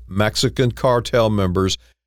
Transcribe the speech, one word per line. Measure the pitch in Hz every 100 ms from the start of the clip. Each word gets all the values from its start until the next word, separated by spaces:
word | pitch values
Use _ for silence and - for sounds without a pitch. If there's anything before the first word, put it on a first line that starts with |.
| -
Mexican | 92 107 - 135 - 127
cartel | 117 135 120 113 123 113
members | 104 92 90 95 - _ _